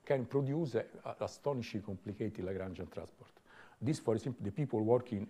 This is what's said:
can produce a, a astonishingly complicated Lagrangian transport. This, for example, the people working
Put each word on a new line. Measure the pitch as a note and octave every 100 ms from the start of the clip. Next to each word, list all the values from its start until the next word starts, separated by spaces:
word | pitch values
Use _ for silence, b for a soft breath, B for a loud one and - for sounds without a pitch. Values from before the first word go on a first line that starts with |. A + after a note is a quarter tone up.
| -
can | C#3 A#2
produce | C#3 C3+ D3 D#3+ A2+
a, | - - -
a | A#2+
astonishingly | G#2 - C#3+ C3+ A2+ G#2+ F#2+
complicated | F#2+ - G2+ A2 - F2+
Lagrangian | F#2+ F#2+ F2 F2+
transport. | - E2 - - - - B B B
This, | A2+ -
for | - A2
example, | C#3 A#2+
the | G2+
people | G2 C#3+ A2+
working | G#2+ B2 B2 G2+ A2